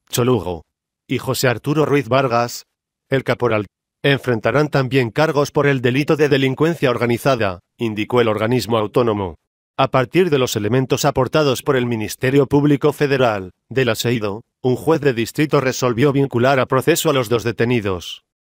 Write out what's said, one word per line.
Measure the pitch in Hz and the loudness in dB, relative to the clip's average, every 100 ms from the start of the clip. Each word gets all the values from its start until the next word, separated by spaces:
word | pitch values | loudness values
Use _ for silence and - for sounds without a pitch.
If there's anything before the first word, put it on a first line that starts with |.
| _ | _
Cholugo, | - 120 120 85 82 - _ _ _ _ | -2 0 0 -2 -10 -14 _ _ _ _
y | 127 | -6
José | 113 123 131 | -4 -2 -2
Arturo | 110 135 151 143 | -2 -2 0 2
Ruiz | 143 113 | 0 0
Vargas, | 131 135 117 120 - - _ _ _ _ | 0 0 -2 -2 -8 -18 _ _ _ _
el | 135 | -4
caporal, | - 120 120 107 98 _ _ _ | -2 -2 0 0 -4 _ _ _
enfrentarán | 143 139 - 113 113 123 151 | -2 0 0 0 0 0 0
también | 143 127 131 117 | 0 0 0 0
cargos | 120 156 143 143 | 0 0 0 0
por | 151 143 | 0 0
el | 135 | 2
delito | 123 127 151 151 | 0 0 0 0
de | 147 | 2
delincuencia | 135 131 131 156 170 131 | 2 0 0 -2 0 -2
organizada, | 120 117 117 143 127 101 90 _ _ | 0 0 0 0 0 -2 -4 _ _
indicó | 117 107 107 123 | -4 -4 0 2
el | 113 | 2
organismo | 104 113 123 104 113 | 0 0 0 0 -2
autónomo. | 107 139 117 104 92 80 _ _ _ - | 0 0 0 0 -4 -10 _ _ _ -4
A | 131 | 0
partir | 131 123 165 185 | 0 0 2 2
de | 143 | 2
los | 123 | 0
elementos | 110 104 127 131 135 | -2 0 0 0 0
aportados | 143 135 123 - 143 120 | 0 0 0 0 0 0
por | - | 0
el | 131 123 | 0 0
Ministerio | 113 107 - 131 139 135 | -4 -6 -4 0 2 2
Público | 143 147 143 151 | 2 2 2 0
Federal, | 143 143 135 127 104 92 _ _ | 0 -2 2 2 0 -6 _ _
del | 117 120 | -2 -2
Aseido, | 110 120 120 104 101 - _ | 0 -2 -2 -4 -8 -14 _
un | 127 123 | -2 0
juez | 147 160 | 0 0
de | 143 | 0
distrito | 117 110 - 151 147 | -2 -4 -2 0 0
resolvió | 127 117 127 113 147 | 0 -2 -2 2 2
vincular | 139 139 120 127 135 | 2 0 2 2 2
a | 120 | 2
proceso | 131 135 165 160 | 0 2 0 2
a | |
los | 135 110 | 0 0
dos | 120 | -2
detenidos. | 107 110 117 123 101 90 - - _ _ | -2 -2 0 0 -2 -6 -8 -16 _ _